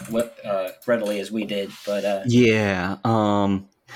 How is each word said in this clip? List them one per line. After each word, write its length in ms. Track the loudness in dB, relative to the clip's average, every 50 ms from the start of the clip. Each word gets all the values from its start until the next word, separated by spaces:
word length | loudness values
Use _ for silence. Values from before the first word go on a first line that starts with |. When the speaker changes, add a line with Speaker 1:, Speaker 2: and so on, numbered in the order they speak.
| -8
Speaker 1:
w-, 220 | -4 -4 -4 -4 -4 -8 -14 -8
uh, 280 | -4 -4 -4 -4 -6 -10 _ -2
readily 360 | -2 -2 0 0 -4 -4 -4
as 100 | -6 -6
we 140 | -6 -6 -4
did. 260 | -4 -4 -6 -6 -6 -10 -10 -6
But, 180 | -4 -4 -2 0
uh, 200 | -2 -2 -2 0
Speaker 2:
Yeah, 720 | 4 6 6 6 6 4 4 2 0 0 -2 -2 -4 -4 -4 0
um, 640 | 0 2 2 4 4 2 2 2 2 0 -2 -4 _ _ _ _ -20 -16